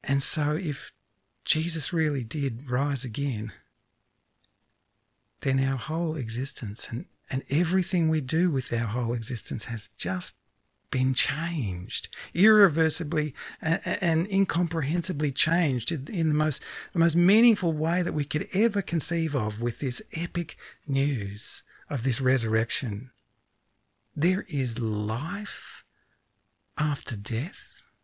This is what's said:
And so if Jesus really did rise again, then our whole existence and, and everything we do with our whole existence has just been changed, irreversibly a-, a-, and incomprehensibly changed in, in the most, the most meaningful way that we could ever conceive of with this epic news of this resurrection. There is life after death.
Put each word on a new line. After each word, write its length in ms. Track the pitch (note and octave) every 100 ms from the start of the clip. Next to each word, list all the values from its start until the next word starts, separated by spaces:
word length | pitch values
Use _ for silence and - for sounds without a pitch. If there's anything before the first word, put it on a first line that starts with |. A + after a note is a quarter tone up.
And 200 | - C#3
so 340 | - - D3 D3+
if 320 | F3+ C#3+ - _ _ _ _ _ -
Jesus 480 | D3+ E3 D#3+ -
really 300 | E3+ D#3 C#3+
did 460 | A2+ D#3 C#3 A#2 C#3
rise 360 | B2 C#3+ C#3 B2+
again, 480 | G#2+ C#3+ A2 A2 - _ _ _ _ _ _ _ _ _ _ _ _ _ _ _ _ _ _
then 180 | C#3 C3+
our 140 | C3+ C3
whole 380 | C3 D#3+ E3+ D#3+
existence 760 | A2+ A2+ C3+ - G#2 G2+ -
and, 160 | A#2 - _ _
and 140 | C3 -
everything 600 | C#3+ E3+ F#3+ F3 F3+ D#3+
we 120 | D#3+
do 280 | C3 D#3 F3+
with 220 | C#3 -
our 140 | A#2 A#2
whole 260 | A#2 A#2
existence 520 | A#2+ A2 A#2+ - B2 -
has 240 | A#2 - -
just 380 | F3+ F#3 - - _ _ _ _ _
been 240 | C3 C3
changed, 960 | B2+ - C#3 E3+ E3+ G#2+ F2 G2 - - - -
irreversibly 1000 | E3+ G#3 G#3+ G3 D3+ D#3+ D3+ D3+ D#3+ D3+ - - -
a-, 180 | D#3+ F#3
a-, 200 | - F3+
and 240 | F3 D#3+ G3
incomprehensibly 1040 | G3 G3 E3+ F3 E3 C3+ F3 - D3 D3
changed 600 | C#3 - E3+ E3 B2+ -
in, 160 | E3 C3+
in 220 | G3+ D#3+
the 60 | D3+
most, 280 | D#3 C#3+ - - -
the 60 | -
most 160 | E3 D#3
meaningful 580 | F3 G#3+ A#3+ A3 F3
way 280 | D#3 D#3+ F3
that 120 | F3
we 100 | D#3
could 240 | C#3+ D3+ -
ever 280 | F#3 A3+ G3
conceive 540 | - E3+ - E3+ D#3+ C#3
of 260 | G#2+ G#2+
with 180 | A#2+ -
this 220 | C#3 A#2+ -
epic 420 | - E3+ - E3+ - - - -
news 760 | C3+ C#3 C3 G2+ G2+ - - - - -
of 140 | C#3+
this 180 | A#2+ A#2+
resurrection. 880 | C3 C3 A2+ A2 A2+ - B2 G2+ B2 _ _ _ _ _ _ _ _ _ _ -
There 300 | D#3+ F#3+ -
is 320 | D3 B2+ A#2
life 1040 | A2+ G#2 G#2 A2+ D#3 G3+ G#3+ - - - _ _ _ _ _ _ _ _ _ -
after 380 | D3+ C#3+ - G#2+
death. 720 | G2+ A2 D#3+ - - - - _